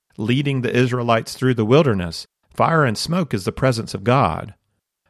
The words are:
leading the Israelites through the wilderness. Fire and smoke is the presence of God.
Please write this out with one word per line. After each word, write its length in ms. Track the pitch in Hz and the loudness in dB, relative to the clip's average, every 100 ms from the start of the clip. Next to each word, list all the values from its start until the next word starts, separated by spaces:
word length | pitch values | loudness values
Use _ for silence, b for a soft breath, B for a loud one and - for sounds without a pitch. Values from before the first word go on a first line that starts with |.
| _ - | _ -8
leading 440 | 107 131 143 131 | -2 0 0 -2
the 140 | 117 120 | 0 2
Israelites 580 | 127 123 120 113 - | 2 0 0 0 0
through 220 | - 127 117 | -2 0 2
the 100 | 107 | 4
wilderness. 640 | 143 139 98 87 - - _ _ | 4 4 0 -2 -8 -16 _ _
Fire 320 | - 117 165 127 | 0 2 2 2
and 120 | 104 | 0
smoke 360 | - 180 143 | -4 -4 -2
is 120 | 101 107 | -4 -4
the 60 | |
presence 440 | - 131 113 - 95 | -2 0 0 -4 -4
of 80 | |
God. 500 | 104 135 95 82 - - _ _ _ _ | 0 2 2 -2 -10 -16 _ _ _ _